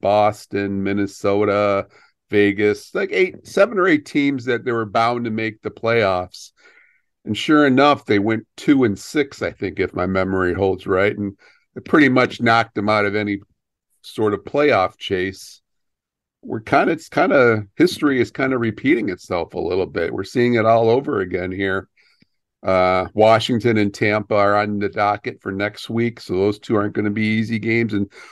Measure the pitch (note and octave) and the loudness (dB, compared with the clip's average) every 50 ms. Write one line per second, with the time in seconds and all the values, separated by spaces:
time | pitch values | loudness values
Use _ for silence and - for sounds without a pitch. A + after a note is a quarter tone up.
0 | - G2 G2+ G#2 G#2 G#2+ G#2 - - - - G2+ G2+ G2 G2+ G2 G2 G2 G2+ G2+ | -2 0 2 2 2 2 0 -4 -12 -10 -6 -6 -4 -4 -4 -4 -4 -4 -2 -2
1 | G2+ G2 - - - G2+ G2 G2+ G#2+ G#2 G2+ G#2 G#2 G2+ G2+ G2 G2 - _ _ | -2 -4 -6 -6 -4 -2 0 0 0 0 0 0 0 0 0 -2 -4 -6 _ _
2 | _ _ _ _ _ _ G#2 G#2 G#2 G2+ G2 G2+ G#2 G#2 G#2 G2+ - - - - | _ _ _ _ _ _ 2 2 2 2 2 0 0 0 0 -2 -6 -8 -6 -6
3 | G2+ - - F#3 F#3 F#3 - - - - - F#3+ G3 A#3 A#3 F#3+ F3+ F#3+ D#3+ D3 | -4 -2 0 0 0 -2 -2 -10 -18 -6 0 2 2 2 2 0 2 2 2 0
4 | D3 - - D3+ C#3+ C#3+ C#3 B2+ A#2 B2+ A#2+ A2+ F#2+ B2 A#2 A2+ A2+ G#2 F#2+ A#2 | -2 -4 -4 -2 0 0 -2 -4 -4 -4 -4 -4 -2 -4 -4 -4 -4 -2 -2 0
5 | A2+ A#2 B2 A#2+ A#2+ A#2 A2 A2+ A2 A2+ A2 - _ G#2+ - - - A2+ A#2 A#2 | 0 0 0 -2 -4 -4 -4 -4 -4 -6 -8 -8 _ -12 -12 -6 -2 0 2 2
6 | G#2 F#2+ F#2 F2+ F2+ F2+ - - - - _ _ _ - _ _ _ _ _ _ | 2 2 0 -2 -4 -6 -12 -20 -20 -20 _ _ _ -20 _ _ _ _ _ _
7 | _ _ _ _ _ - G#2+ - - - D3+ D3 D3 C#3 B2+ C3 C#3 D3 C#3+ - | _ _ _ _ _ -8 -6 -6 0 2 4 4 4 4 4 4 4 4 4 2
8 | - - G#2+ G2+ G2 A2 A2 A#2 A2+ _ _ - - - D3 C3+ B2+ A2 G2 F#2+ | 0 0 0 0 2 0 -2 -2 -4 _ _ -6 0 2 4 4 4 2 0 -2
9 | - - - D#3 C#3 C#3+ - - A2+ E2+ - - - F#2 D#2+ - F#2 F2+ - - | -8 -6 -4 -4 -4 -4 -6 -8 -8 -8 -6 -6 -8 -8 -4 -4 -4 -4 -2 -4
10 | F2+ F#2 F#2+ F#2+ F#2 F#2+ G2 F#2 F#2 F2+ E2 F2+ G2 F#2+ F#2+ F#2 - G2 F#2+ F#2 | -4 -2 0 0 0 0 0 0 0 0 0 0 0 0 0 -2 -2 -2 0 2
11 | G2 G#2 G#2 G#2 G#2 G2 G2 - _ _ _ _ _ _ _ - - - - E3 | 2 0 0 -2 -6 -8 -8 -12 _ _ _ _ _ _ _ -18 -4 0 4 4
12 | C#3+ C3+ B2+ B2+ B2 A#2 - - A#2+ A#2 A2+ A#2 A2+ - _ A2 G2+ G#2+ G#2+ G#2+ | 4 4 4 2 2 0 -2 -2 0 2 2 2 2 0 _ -4 -2 0 2 2
13 | G#2 G2+ G2+ G#2+ G#2 G#2 G2+ G2+ - _ _ _ _ _ _ _ _ _ _ _ | 0 0 -2 -2 -2 -2 -4 -6 -8 _ _ _ _ _ _ _ _ _ _ _
14 | _ - - - A2 G#2+ G#2 F#2+ - - - D3 D3 D3 A#2+ G2 F#2 F2+ - _ | _ -14 -6 -2 0 0 0 -2 -6 -4 -2 0 2 4 4 2 2 0 -4 _
15 | - - G2 F#2 F#2 G2 F#2+ - - - - - _ _ _ _ _ _ _ _ | -8 -4 -4 -2 -2 -4 -6 -10 -18 -20 -20 -20 _ _ _ _ _ _ _ _
16 | _ _ _ _ _ _ _ _ - A#3+ B2+ A2+ A2 - C3+ C#3 D3 - E3+ D#3 | _ _ _ _ _ _ _ _ -12 -10 -10 -10 -4 0 0 2 2 2 -2 -4
17 | - - - C#3+ - - - C#3+ B2 A#2+ A2+ G#2+ G#2 - _ - D#3 F3+ - - | -6 -6 -2 0 0 2 4 4 4 4 4 2 -2 -8 _ 0 0 2 2 0
18 | D#3+ C#3+ C3+ B2+ A2+ - - - C3+ C3 C3 B2 A#2 A2 G#2 - - C3 C3+ A#2+ | 0 0 2 2 0 -2 -2 -4 -4 -2 -2 -2 -2 -4 -4 -2 0 0 0 0
19 | G#2 G2 F2+ - - - F#2+ F2 E2 - - E2 E2+ E2+ F#2 F#2+ F2+ D2+ - F#2 | 0 -4 -6 -8 -8 -6 -4 -4 -4 -6 -6 -6 -4 -2 -2 -2 -2 -4 -4 -4
20 | E2 - - - G2 - - B2 A#2+ B2 A#2+ A2+ G#2+ A2+ A2+ A2+ A#2 A2+ A#2 C3+ | -4 -4 -4 -8 -10 -6 -2 0 2 2 2 2 4 4 4 4 4 4 2 2
21 | C#3+ D3+ C#3 G2+ F#2+ F2+ F#2 F2+ F2+ F#2 F#2 F#2+ G2 G2 F#2+ F#2+ - - _ _ | 0 -2 -4 -4 -4 -4 -4 -6 -6 -6 -6 -4 -4 -2 -2 -4 -6 -8 _ _
22 | _ _ _ _ _ _ _ _ _ _ _ _ - F#2 F#2+ F#2 F#2 F#2 F#2 F#2 | _ _ _ _ _ _ _ _ _ _ _ _ -4 0 2 2 2 2 2 0
23 | F#2 E2+ - G2+ G#2+ A2 A2+ G#2+ A2 - B2 A2+ G#2 A#2+ A2 G#2+ G#2 G2+ - - | -2 -2 0 4 6 6 6 4 4 0 -2 0 0 2 2 2 0 0 -2 -2
24 | A2+ G#2 G#2 G#2+ G2+ - A2 G#2 G2+ G2+ G2+ G#2 G#2 G#2 G#2 G2+ G2+ F#2+ - G#2+ | -2 0 0 0 -2 0 0 2 2 2 2 2 0 -2 -4 -4 -6 -6 -4 -2
25 | G#2 G2+ G#2 G#2 - B2 - - _ G#2+ G2 G2 G#2 G#2+ G#2+ - - - A2+ A#2 | 0 0 -2 -2 -6 -12 -14 -10 _ -10 -6 -6 -6 -6 -6 -10 -12 -6 -4 -2
26 | A#2 A#2 A#2 - - - F2+ F#2 G2 G#2 G#2 - - - A2+ G#2 G#2 G#2 - A2 | -2 -2 -4 -8 -10 -6 -2 0 0 0 0 -4 -4 -2 0 0 0 -2 -4 -4
27 | G#2 G#2 G2+ A2 A2 G#2+ A2 A2 A2+ A2 A#2 G#2+ G2+ A2+ A2+ A#2 A#2 A2+ G2 G2 | -4 -2 -2 -2 0 0 0 0 -2 -2 -4 -4 -2 -2 0 0 0 0 -2 -4
28 | G2+ - - - - - | -4 -6 -8 -16 -20 -20